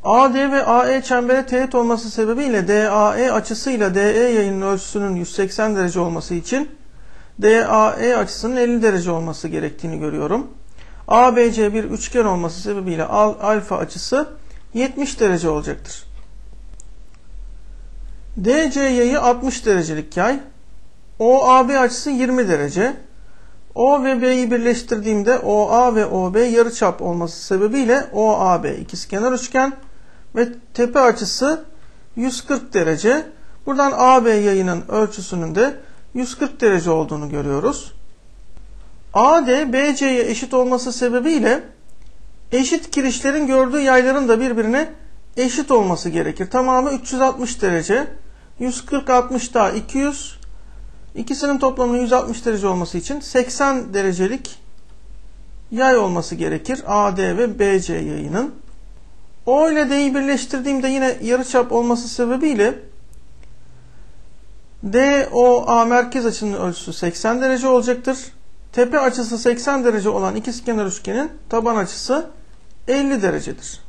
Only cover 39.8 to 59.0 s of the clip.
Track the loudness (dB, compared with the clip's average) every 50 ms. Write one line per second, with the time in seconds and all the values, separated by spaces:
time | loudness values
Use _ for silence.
39.8 | 2 2 2 2 2 2 2 2 2 0 -2 -4 -4 0 2 2 2 2 0 -2
40.8 | -2 -4 -4 -2 0 0 0 2 2 2 2 4 4 2 2 2 -2 -10 -20 _
41.8 | -16 -14 -14 -12 -12 -12 -14 -14 -14 -14 -14 -14 -8 -2 0 0 2 2 0 -2
42.8 | -2 -2 -2 -2 0 0 -2 0 -2 0 0 0 0 2 4 4 4 4 2 2
43.8 | 4 6 6 6 6 4 2 2 4 4 4 4 4 0 0 0 0 2 2 0
44.8 | 0 -2 -6 -16 -16 -16 -16 -16 -16 -12 -4 -2 -2 0 0 -2 0 4 4 4
45.8 | 4 4 0 -2 -2 -4 -2 -2 -2 -2 -4 -6 -6 -2 0 0 2 4 2 2
46.8 | 2 0 -2 -4 -6 -6 -2 2 2 2 2 -2 -4 -6 -4 -2 0 0 0 0
47.8 | 0 2 0 0 0 -2 -8 -10 -12 -14 -16 -20 -20 -20 -10 -6 -6 -4 -4 -6
48.8 | -6 -4 -4 -2 0 4 2 2 2 2 -2 -4 -4 0 2 2 2 2 0 -4
49.8 | -6 -4 -2 -2 -2 -2 -2 -6 -12 -14 -16 -16 -16 -16 -14 -14 -16 -16 -16 -18
50.8 | -18 -18 -16 -18 -18 -14 -10 -10 -6 -6 -4 -2 0 0 0 2 0 0 0 0
51.8 | 0 2 2 0 2 4 2 2 2 0 -6 -4 -2 -2 -2 0 0 0 0 0
52.8 | -2 -2 -4 -6 -6 -4 -8 -8 -8 -2 0 0 0 0 -2 0 0 0 0 0
53.8 | -4 -4 -4 -2 0 0 0 0 0 -2 -2 -4 -8 -12 -16 -16 -16 -16 -16 -16
54.8 | -16 -18 -18 -18 -18 -16 -16 -16 -16 -16 -16 -16 -18 -16 -16 -16 -14 -8 -2 2
55.8 | 4 4 6 4 4 2 0 -2 -4 -4 -6 -4 -2 -2 -2 -4 -4 -4 -6 -6
56.8 | -2 0 2 2 2 2 2 0 -2 0 0 0 0 0 2 0 2 4 4 2
57.8 | 2 0 -4 -4 -4 -4 -6 -6 -6 -4 -2 -2 -2 -4 -6 -12 -14 -14 -16 -16
58.8 | -16 -18 -18 -18